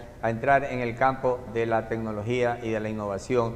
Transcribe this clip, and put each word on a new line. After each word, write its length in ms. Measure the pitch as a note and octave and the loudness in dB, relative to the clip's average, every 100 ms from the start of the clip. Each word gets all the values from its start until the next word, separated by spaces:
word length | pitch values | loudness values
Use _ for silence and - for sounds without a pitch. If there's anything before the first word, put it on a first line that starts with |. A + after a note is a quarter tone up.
| - - | -14 -6
a 100 | A2+ | -4
entrar 320 | A2+ C3+ C#3 | 0 4 4
en 160 | C#3 B2+ | 2 -2
el 160 | A#2+ A2+ | -2 2
campo 440 | C3 C3 B2+ B2 - | 2 2 0 0 -2
de 140 | A2 A2+ | -2 2
la 200 | A2+ A2 | 2 0
tecnología 720 | A2+ A2+ G#2+ G#2 B2 A#2+ A#2+ | -4 -4 -4 0 2 2 0
y 80 | A#2 | -2
de 80 | A2 | -2
la 100 | G#2+ | -2
innovación 640 | G#2+ G#2 F#2+ - B2 A#2 | -4 -2 -4 0 2 2